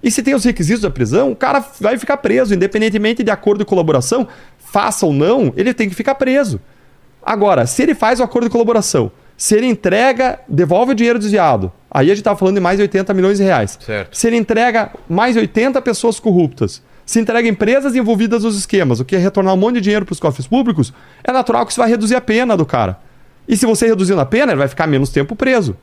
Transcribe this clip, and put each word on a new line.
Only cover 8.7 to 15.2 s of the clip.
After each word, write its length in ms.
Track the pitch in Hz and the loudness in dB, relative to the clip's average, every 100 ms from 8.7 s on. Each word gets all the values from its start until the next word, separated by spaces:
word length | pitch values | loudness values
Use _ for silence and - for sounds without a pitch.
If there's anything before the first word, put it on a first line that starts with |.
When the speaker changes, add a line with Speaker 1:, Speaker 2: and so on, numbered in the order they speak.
| 233 - 147 107 - - _ | 0 0 -2 -2 -6 -20 _
Speaker 1:
se 200 | - 214 | 0 2
ele 100 | 254 | 2
entrega, 720 | 226 - 190 254 240 254 - - | 0 0 2 2 2 -2 -2 -6
devolve 440 | 147 170 180 247 | -2 2 2 2
o 40 | 247 | 2
dinheiro 220 | 233 240 | 2 0
desviado, 540 | 208 202 165 117 95 - _ | 0 2 2 2 -2 -10 _
aí 220 | - 139 | 0 2
a 40 | 208 | 2
gente 80 | |
tá 120 | 208 196 | 0 0
falando 180 | 190 | 0
de 80 | 196 | 2
mais 160 | 175 196 | 0 0
de 60 | |
oitenta 280 | 202 196 190 | 0 0 -2
milhões 280 | 190 185 202 | 0 2 2
de 40 | |
reais. 360 | 196 156 101 - | 2 2 -2 -8
Speaker 2:
Certo. 320 | - 107 98 - | -10 -8 -8 -2
Speaker 1:
Se 120 | 233 | 0
ele 100 | 233 | 0
entrega 540 | 214 226 240 226 208 - - | 0 0 0 0 -4 -8 -6
mais 260 | 170 | -2